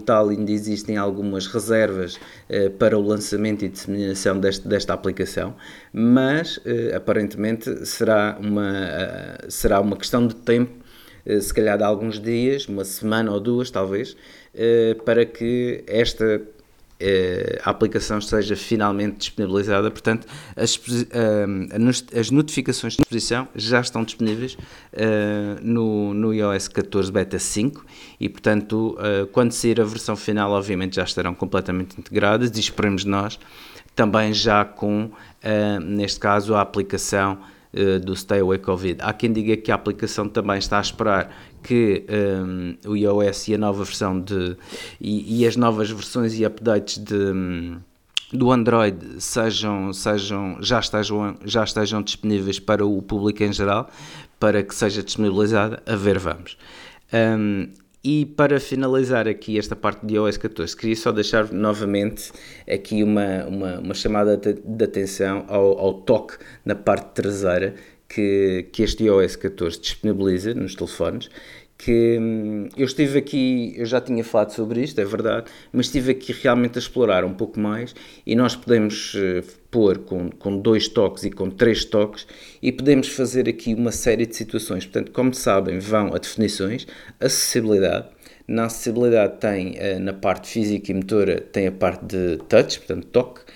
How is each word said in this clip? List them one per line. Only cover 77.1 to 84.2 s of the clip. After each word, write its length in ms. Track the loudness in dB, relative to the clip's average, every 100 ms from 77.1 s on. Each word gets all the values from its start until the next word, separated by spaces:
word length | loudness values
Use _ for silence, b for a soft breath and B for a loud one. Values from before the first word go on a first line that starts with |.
| 4
um 100 | 2
pouco 260 | -2 -6 -2
mais 340 | -2 -2 -8 B B B 0
e 80 |
nós 220 | 2 2 0
podemos, 580 | 2 4 4 -2 -6 -2
eh, 280 | 0 0 -6 -16 _
pôr 280 | 4 4 2
com, 300 | -2 -6 -6
com 300 | -6 -4 0
dois 300 | 2 2 2
toques 340 | 2 0 0
e 80 | -8
com 180 | -4 -6
três 340 | 2 2 2
toques 420 | 2 0 0 -4 -18 B B B
e 120 | -4
podemos 340 | 2 4 4 2
fazer 400 | -2 0 0 0
aqui 260 | -2 -2
uma 180 | 0 -2
série 340 | 0 2 2